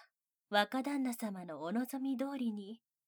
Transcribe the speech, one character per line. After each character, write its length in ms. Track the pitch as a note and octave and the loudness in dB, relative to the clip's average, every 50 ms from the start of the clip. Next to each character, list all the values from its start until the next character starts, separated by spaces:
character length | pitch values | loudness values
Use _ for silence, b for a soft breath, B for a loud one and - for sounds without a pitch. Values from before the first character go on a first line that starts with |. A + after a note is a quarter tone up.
| B B B _ _ _ _ _ _ _ | B B B _ _ _ _ _ _ _
若 340 | G#3 G#3 G#3 G#3 - C4 B3 | 6 6 6 6 2 0 0
旦 200 | C#4+ C#4+ C#4 C4 | 0 0 2 0
那 100 | B3 A#3 | 0 -2
様 320 | - A3+ G#3 G3 F#3 F3+ | -2 -4 -4 -4 -6 -8
の 160 | E3+ D#3 C3+ D#3 | -8 -8 -6 -2
お 80 | E3+ G3+ | 0 0
望 300 | A#3+ B3+ A#3+ C4+ C4+ C4 | 0 0 0 -2 -2 0
み 140 | C4+ C4+ | 0 0
通 220 | A#3+ C4+ C#4 C#4+ C4 | 0 0 -2 -2 -2
り 140 | B3 A3+ G#3 | -2 -2 -2
に 280 | G#3 G3 G3 A3+ - _ _ _ _ _ | -2 -6 -10 -12 -14 _ _ _ _ _